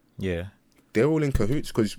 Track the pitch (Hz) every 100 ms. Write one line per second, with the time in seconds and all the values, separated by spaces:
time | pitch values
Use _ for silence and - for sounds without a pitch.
0 | _ - 95 85 95 _ _ _ _ 107
1 | 143 160 143 131 107 147 - - 107